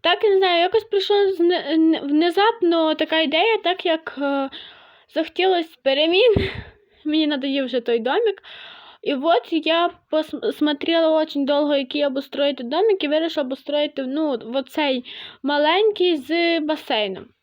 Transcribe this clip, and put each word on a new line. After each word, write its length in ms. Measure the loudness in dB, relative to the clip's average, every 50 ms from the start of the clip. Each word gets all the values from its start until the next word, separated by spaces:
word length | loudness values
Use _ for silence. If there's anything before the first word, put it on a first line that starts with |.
Так, 240 | _ 0 0 2 2
я 60 | 2
не 80 | 4 4
знаю, 220 | 4 4 2 2
якось 240 | 2 2 0 0 -2
прийшла 480 | 0 -2 -2 0 2 2 2 2 2 2
зне-, 320 | 2 2 2 2 0 -2 0 2
н-, 280 | 2 4 4 2 2 0
внезапно 920 | 0 0 2 2 2 2 2 2 2 2 2 2 2 2 2 2 0 0
така 260 | 0 -2 0 0 0
ідея, 360 | 0 2 2 2 2 2 2 2 0
так 220 | -2 -2 -2 0
як, 320 | -2 -2 -2 -4 -10 -8 -4 -4
е, 280 | -2 -2 -2 -2 -4 -8 -14 -20 -20 -20 -20 -20 -20 -20 _ _ _ _
захотілось 640 | -4 -4 -4 _ 0 2 2 2 2 0 -4 -10 _ _
перемін. 520 | 0 2 2 2 2 4 4 4 4 4 4 0 -2 -6 -10 -16 -18
<laughs> 360 | -20 _ _ _ _ _ _
Мені 220 | -2 0 0 0
надоїв 380 | 0 -2 -2 -4 -2 -2 -2 -2
вже 160 | -2 -4 -4
той 180 | -2 0 -2 -2
домик. 440 | 0 0 0 0 0 0 -2 -4 _ -20 -20 -20 -20 -20 -20 -20 -20 -20 -20 _ -6
І 120 | -4 -4
от 380 | -2 2 2 2 2 0 -2 -4
я 380 | -2 0 0 0 2 0 0 -4 -8 _ _
пос-, 420 | -2 -2 -2 -2 -8 -6 -4 -4 -2
смотрела 580 | 0 0 -2 -2 -2 -2 -2 0 2 2 2
очень 340 | 2 2 0 -2 -2 -4 -2
довго, 320 | 0 0 0 0 0 0
який 300 | -2 -2 -4 -4 -2 -2
обустроїти 580 | -2 -2 -4 -8 -8 -4 -2 -2 -2 -2 -4 -8
домик, 400 | -6 -2 0 2 2 2 0 0
і 40 | 0
вирішила 380 | 0 0 0 -2 -2 -4 -4
обустроїти, 560 | -4 -6 -10 _ -4 -2 -2 -2 -2 -4 -6 -6
ну, 360 | -6 -4 -2 -2 -2 -2 -4 -6 -6 -6
оцей 500 | -6 -6 -6 -4 -2 -2 -2 -2 -4 -6 -10 -18 -18 -20 -20 -20 _ -4
маленький 720 | -2 0 2 2 2 2 4 2 2 2 2 0 0 0
з 440 | -2 -2 -4 -2 0 0 2 0 0
басейном. 680 | -2 -2 -4 -6 -4 -4 -2 -2 -2 -4 -6 -10 -14 -20 _ _